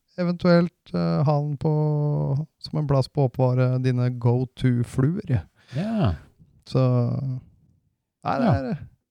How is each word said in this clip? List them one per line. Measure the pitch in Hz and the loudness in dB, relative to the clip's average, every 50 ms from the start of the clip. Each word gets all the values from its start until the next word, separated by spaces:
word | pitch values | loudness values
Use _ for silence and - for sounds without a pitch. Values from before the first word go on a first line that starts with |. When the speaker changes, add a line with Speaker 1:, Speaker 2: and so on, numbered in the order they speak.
| _ _ _ | _ _ _
Speaker 1:
Eventuelt, | - 180 170 175 170 - 180 170 170 175 170 - _ _ - - | -4 -2 -2 -2 0 2 4 4 4 4 2 -4 _ _ -8 -4
eh, | 175 170 170 165 165 151 | -2 -2 0 0 0 2
ha | 151 151 143 147 | 2 2 0 0
den | 147 147 131 | -4 -4 -4
på, | - 160 151 151 151 151 151 147 147 147 147 147 147 143 139 139 156 - _ _ | -2 0 0 0 0 0 0 0 0 0 0 -2 -2 -2 -2 -2 -4 -6 _ _
som | - - - 156 | -12 -8 -4 -4
en | 156 | 0
plass | 135 139 135 131 - | 0 2 0 0 0
på | - 147 139 | 0 0 0
å | 127 | 0
oppbevare | - - 131 127 127 127 127 127 127 127 127 | 0 0 0 2 2 2 2 2 0 0 0
dine | 131 123 123 123 123 123 120 | 0 0 0 0 -2 -2 0
go-to-fluer.» | 117 120 120 123 131 - _ - - 131 123 120 120 - - - 131 147 175 214 - - 131 98 - - _ _ _ - - | 0 2 2 2 0 -4 _ -2 0 2 2 2 0 -2 -2 0 0 0 0 -2 -4 -2 -2 -2 -2 -6 _ _ _ -10 -6
Speaker 2:
Ja. | 135 190 220 226 214 170 104 78 - - - _ _ - _ _ _ _ | -6 -4 -2 -2 0 0 0 0 -2 -8 -16 _ _ -20 _ _ _ _
Speaker 1:
Så, | - - 131 131 127 123 123 120 120 120 123 139 135 127 127 - - _ _ _ _ _ _ _ _ _ _ _ _ _ _ - | -4 -2 0 2 2 2 2 0 0 -2 -4 -4 -6 -6 -8 -10 -16 _ _ _ _ _ _ _ _ _ _ _ _ _ _ -6
nei, | - - - | -4 -2 0
det | 247 | 2
Speaker 2:
Ja. | 214 143 | 2 2
Speaker 1:
er, | - 262 247 202 - - - - _ _ _ | 2 0 -4 -6 -8 -10 -14 -20 _ _ _